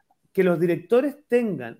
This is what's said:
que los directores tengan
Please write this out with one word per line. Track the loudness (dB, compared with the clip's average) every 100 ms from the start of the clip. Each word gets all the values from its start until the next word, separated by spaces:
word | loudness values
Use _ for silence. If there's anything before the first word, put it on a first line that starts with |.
| _ _ _
que | 0
los | 2 2
directores | 0 -2 0 0 0 -8 -2
tengan | -2 0 -6 -10